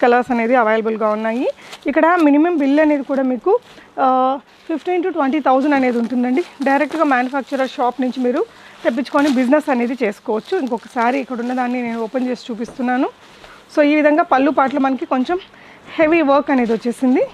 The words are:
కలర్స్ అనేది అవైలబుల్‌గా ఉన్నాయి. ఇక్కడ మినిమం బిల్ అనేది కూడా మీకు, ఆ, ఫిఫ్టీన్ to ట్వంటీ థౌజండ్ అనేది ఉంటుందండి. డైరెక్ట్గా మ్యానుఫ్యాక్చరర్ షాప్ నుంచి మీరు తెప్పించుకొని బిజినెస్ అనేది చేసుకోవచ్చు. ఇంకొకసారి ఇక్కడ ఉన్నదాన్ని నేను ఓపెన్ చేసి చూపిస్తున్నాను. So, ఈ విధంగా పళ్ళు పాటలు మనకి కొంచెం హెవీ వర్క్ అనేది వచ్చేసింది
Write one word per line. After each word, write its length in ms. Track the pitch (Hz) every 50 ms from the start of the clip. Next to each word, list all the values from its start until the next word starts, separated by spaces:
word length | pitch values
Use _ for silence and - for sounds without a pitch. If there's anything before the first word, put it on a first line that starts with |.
కలర్స్ 300 | - 247 240 247 240 - 254
అనేది 220 | 233 226 226 254 254 233
అవైలబుల్‌గా 460 | 214 220 226 214 226 226 214 220 214 214 214
ఉన్నాయి. 300 | 220 220 226 240 294 508 571 - - - - - - 311
ఇక్కడ 160 | 254 320 311 320 359 359 320
మినిమం 320 | 294 277 294 302 349 359 302
బిల్ 200 | 285 269 277 302 311
అనేది 180 | 302 302 285 269 -
కూడా 120 | 285 269 269 254
మీకు, 200 | 254 226 - 359 415 480 - - - - - - _ - 277
ఆ, 20 | 262 254 262 254 262 269 285 - _ - - - -
ఫిఫ్టీన్ 320 | 330 277 - 359 359 359 330
to 60 | 370 311 330
ట్వంటీ 220 | 285 277 254 311 254 277
థౌజండ్ 280 | 262 262 269 302 294 269
అనేది 180 | 262 254 233 240 233
ఉంటుందండి. 400 | 220 262 247 247 247 254 285 349 - - - 277 277
డైరెక్ట్గా 380 | 269 277 302 277 - 320 330 294 262
మ్యానుఫ్యాక్చరర్ 580 | 240 247 254 262 285 247 - 294 262 269 247 - -
షాప్ 240 | 269 240 247 - 254
నుంచి 160 | 254 226 269 254
మీరు 180 | 247 247 302 453 - - - - - - - -
తెప్పించుకొని 460 | 330 233 247 262 - - 294 277 302 262 240
బిజినెస్ 300 | 262 240 277 302 294 - 277
అనేది 200 | 240 240 233 269 240 254
చేసుకోవచ్చు. 500 | 196 208 - - - 214 220 - - 381 381 269
ఇంకొకసారి 540 | 247 240 214 - - - 254 226 233 262 277 254
ఇక్కడ 160 | - 254 233 233
ఉన్నదాన్ని 360 | 247 254 254 247 240 247 254 240 233
నేను 120 | 226 233 233 214
ఓపెన్ 200 | - 262 254 254
చేసి 140 | 247 - - -
చూపిస్తున్నాను. 580 | 240 202 240 214 - - 247 247 247 247 285 453 - - - - - - - - - - - - -
So, 60 | - 294 285
ఈ 40 | 302 302
విధంగా 220 | 285 302 294 302 339 339 285
పళ్ళు 160 | 262 269 294 269 320
పాటలు 200 | 269 269 262 294 269 269
మనకి 180 | 269 247 339 - -
కొంచెం 220 | 254 254 - 349 370 - - - - - - - - - - - -
హెవీ 240 | 320 302 330 339 311 269
వర్క్ 200 | 277 285 285 - 285
అనేది 180 | 254 240 214 226 226
వచ్చేసింది 460 | - 240 233 - 262 254 254 311 523 523